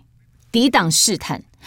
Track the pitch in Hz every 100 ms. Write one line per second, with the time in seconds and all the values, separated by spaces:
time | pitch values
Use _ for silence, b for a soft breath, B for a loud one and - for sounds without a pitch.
0 | _ _ _ _ _ 233 262 247 165 -
1 | - 185 - 147 - _